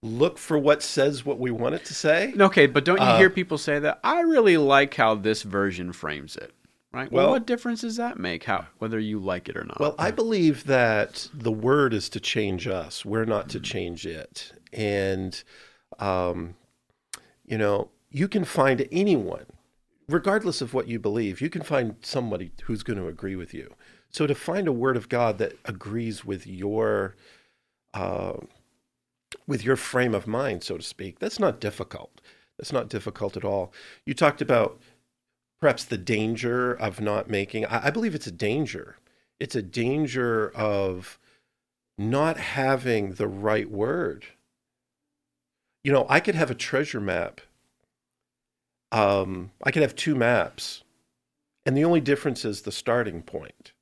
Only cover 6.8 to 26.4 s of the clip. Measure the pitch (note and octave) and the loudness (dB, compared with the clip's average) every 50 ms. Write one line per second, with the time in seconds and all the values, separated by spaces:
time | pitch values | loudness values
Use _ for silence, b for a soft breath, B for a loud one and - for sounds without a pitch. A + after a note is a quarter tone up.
6.8 | _ _ - B2 C3 - - B2+ C#3 D3 C4 C4 A3 A#3 A#3+ A#3+ - B3 A#3 A3 | _ _ -10 -8 -8 0 2 4 4 6 4 2 2 -2 -4 -2 -2 -6 -6 -4
7.8 | - A#3 A3 A#3+ A#3 A#3+ - - F2+ F2+ E2+ E2 - - G2 - - - _ _ | -6 -8 -6 -4 -6 -6 -6 -6 -6 -6 -6 -6 -2 -2 -2 -2 -4 -8 _ _
8.8 | A2+ A2 A2+ A2 A2 G#2+ G#2+ G#2 F#2+ F#2+ F2+ F2+ - - - - - - - - | -6 -4 -4 -4 -4 -4 -4 -4 -4 -4 -4 -4 -6 -8 -10 -10 -10 -10 -4 -2
9.8 | D3 D3+ D3 - D#3+ G3 A3 - A3+ A3+ A3+ G3 E3+ D#3 D3 B2 - C#3 C3+ B2+ | -2 -2 0 -2 -2 -2 0 0 -2 0 2 4 4 4 4 2 0 2 4 4
10.8 | A#2+ A2+ A2 G#2+ G#2+ - - - - - - D3 A2+ A#2 A2 A2 G#2+ B2+ C3+ D3 | 6 4 4 2 0 -2 -4 -14 -14 -14 -14 -4 -2 -2 -2 0 2 2 4 4
11.8 | C#3+ B2+ A2 G#2 - - - G#2 - - - A#2 G#2+ G2 F#2+ F2+ - B2+ F#2+ F#2 | 4 2 2 -2 -4 -6 -10 -6 -6 -4 -2 0 0 0 -2 -4 -4 -4 -6 -6
12.8 | D#2+ - - - - G2 G#2 A2+ A2 A2 A2 G#2 - - - A2+ - - - G2+ | -6 -8 -12 -12 -8 -4 -2 0 0 0 0 -2 -2 -4 -8 -8 -8 -6 -6 -6
13.8 | F2 F2 E2+ E2+ - - E2 D#2 - - _ - - - - - _ _ - A2+ | -6 -6 -8 -8 -10 -10 -10 -10 -12 -14 _ -16 -16 -16 -20 -20 _ _ -8 -4
14.8 | G#2+ G#2 G2+ G2 G2 G2 F#2+ F#2+ F#2+ F#2 F#2 - - b b b b b b b | -2 0 0 0 0 0 -2 -2 -4 -6 -8 -10 -16 b b b b b b b
15.8 | b b - - G2+ G2 F#2 F#2 F2+ F2 F2 F2+ E2+ E2+ F2+ _ _ _ _ _ | b b -12 -6 -2 0 0 0 0 0 -2 -4 -6 -10 -12 _ _ _ _ _
16.8 | _ _ _ _ _ _ - - b b b b _ - A2+ G#2+ G#2+ G#2 G2+ G2+ | _ _ _ _ _ _ -18 -18 b b b b _ -6 -2 0 2 2 2 2
17.8 | G#2+ - _ _ _ _ - C3+ F3 G3+ - G#3+ F3 - - - C3+ C3+ C3 B2 | 0 -4 _ _ _ _ -2 -2 -2 0 2 0 0 0 2 4 4 4 4 2
18.8 | C3+ - - F3 G3 G#3 F3+ C3 G2+ F2 E2+ - - _ - _ _ _ _ _ | 0 -2 0 0 4 4 4 4 2 -2 -6 -8 -10 _ -20 _ _ _ _ _
19.8 | _ _ _ _ _ - C#3+ - - G3 G3 A3 G#3+ F3+ - - C#3 A#2 B2+ B2+ | _ _ _ _ _ -2 -2 0 2 2 2 2 2 0 -4 -4 -6 -2 -2 -2
20.8 | - A#2 A#2 A2+ G2+ G#2+ G#2 A#2 A#2 G2+ F#2 - C3 E3 - F3 D3 - D#3 C3+ | -2 -2 -6 -2 -2 0 0 0 -2 -2 -2 -4 -6 -6 -4 -6 -6 0 0 0
21.8 | B2 A2+ G2+ - - - - C3+ B2 A2+ G2+ F2+ F#2 F2 - - - - A2+ G#2 | 0 0 -6 -10 -12 -6 -4 -4 -4 -4 -4 -6 -6 -10 -12 -10 -6 -6 -4 -4
22.8 | G2 - A2+ G2+ F#2 E2 D#2+ D#2+ - G2 G2 F#2 E2+ - - - C2 A#1+ - b | -4 -6 -6 -4 -4 -8 -8 -8 -8 -6 -6 -6 -10 -10 -12 -16 -16 -16 -20 b
23.8 | b b b b b b - - D#3 C#3 C#3 - - - E3+ G3 G3 E3 C3+ A#2 | b b b b b b -4 -2 0 0 0 -2 -2 -4 -2 0 0 0 0 2
24.8 | A#2+ C3 C3 A#2+ A2 - C3 A#2+ A#2+ A2+ G#2 F#2+ A2 - - - _ - G#2+ F#2+ | 2 0 0 0 -2 -2 0 2 2 2 2 0 -2 -4 -4 -10 _ -12 -10 -10
25.8 | - G2+ G#2 A#2 A#2 A2+ G#2+ F#2 - G#2 G2+ F2+ | -10 -8 -6 -6 -4 -6 -6 -8 -8 -8 -8 -8